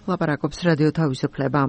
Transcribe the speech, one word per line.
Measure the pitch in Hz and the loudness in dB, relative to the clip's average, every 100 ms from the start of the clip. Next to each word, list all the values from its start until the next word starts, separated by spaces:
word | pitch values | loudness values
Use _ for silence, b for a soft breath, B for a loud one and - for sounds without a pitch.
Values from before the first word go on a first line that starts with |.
ლაპარაკობს | - 180 165 147 151 - | -4 -2 -2 -2 -4 -2
რადიო | 175 147 151 | 0 4 2
თავისუფლება. | 156 156 131 139 - 135 143 | 2 -2 0 -4 -2 0 0